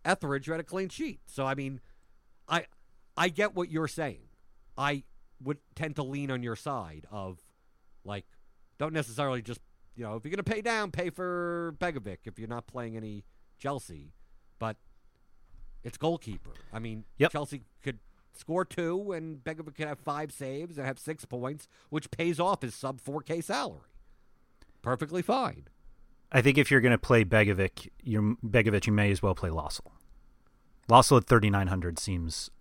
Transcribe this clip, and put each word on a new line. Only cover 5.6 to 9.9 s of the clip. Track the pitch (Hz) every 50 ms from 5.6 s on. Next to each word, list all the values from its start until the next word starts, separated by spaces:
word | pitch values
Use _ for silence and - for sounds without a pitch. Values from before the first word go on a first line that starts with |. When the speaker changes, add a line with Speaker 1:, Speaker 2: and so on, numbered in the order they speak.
| _ _ -
Speaker 1:
tend | - 165 156 143
to | 151
lean | 139 131 139 143 143 135
on | 131 123
your | 120 120 113
side | - - 151 139 120 95 82 78 76 76 -
of, | 104 104 95 95 90 - - _ _ _ _ _ _ _ _ - - - -
like, | 95 101 98 - _ - - - - - _ - - _
don't | - 147 156
necessarily | 156 160 127 113 113 117 143 135 127 123
just, | 113 117 117 - - _ _ _ - -